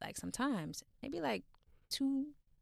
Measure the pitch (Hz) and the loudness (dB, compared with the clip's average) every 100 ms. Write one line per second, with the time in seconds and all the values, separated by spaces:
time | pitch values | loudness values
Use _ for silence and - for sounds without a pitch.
0 | - - 175 - 269 226 160 165 - - | -8 -6 -4 0 2 2 0 -6 -12 -10
1 | 262 330 294 208 - - - - - - | -4 0 2 0 -2 -20 -20 -18 -6 0
2 | 269 269 294 294 _ - | 2 2 0 -6 _ -20